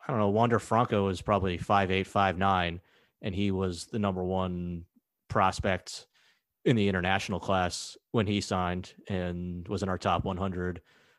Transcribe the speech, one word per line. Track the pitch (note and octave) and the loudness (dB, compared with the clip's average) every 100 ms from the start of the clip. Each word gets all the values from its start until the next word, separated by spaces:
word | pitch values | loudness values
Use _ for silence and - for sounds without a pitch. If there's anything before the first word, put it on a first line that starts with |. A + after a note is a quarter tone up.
| - | -4
I | |
don't | A#2+ | 2
know, | G#2 | 2
Wander | G#2 A#2 A2+ | 4 4 2
Franco | - A2+ A#2+ G#2 G2 | 2 2 4 2 2
is | F#2 | 0
probably | - G2+ F#2 F2 | 2 2 2 -2
five-eight, | - G2+ F#2 F#2+ F#2 | 2 2 4 0 0
five-nine, | G#2 G2 E2+ G2 F#2 E2+ F2 _ _ _ _ | 2 2 2 2 2 0 -6 _ _ _ _
and | G#2+ | -8
he | F#2 G2+ | -2 -2
was | F#2+ F#2+ E2+ - | 0 -2 -4 -6
the | A#2 | -2
number | G2+ F#2 | -2 -2
one | F2+ F#2+ F#2 F2+ F2 E2+ F2 _ _ _ - | -2 -2 -2 -4 -6 -8 -12 _ _ _ -2
prospect | G#2+ F#2+ - G#2 F#2 - - - _ _ _ _ _ | 2 2 2 -2 -2 -6 -16 -16 _ _ _ _ _
in | F3+ A#2 | 2 4
the | G2+ | 4
international | F#2 F2+ G2 - F2+ | 2 0 0 -2 -6
class | - F#2+ F2+ - - - _ | -2 0 0 -4 -12 -16 _
when | A#2+ G#2 | 0 0
he | G2+ | 0
signed | - F#2+ F2+ F2+ F2+ - - | -2 -2 -2 -4 -8 -16 -6
and | F#2+ F2+ F2 F2+ F2 F2 | -4 -4 -6 -6 -8 -6
was | G2 | -4
in | F#2+ | -2
our | F2+ | 0
top | G2+ E2+ | 0 0
one | G2 F#2 | 0 -4
hundred | F#2+ F2+ F2+ F2 _ _ _ | -4 -4 -4 -6 _ _ _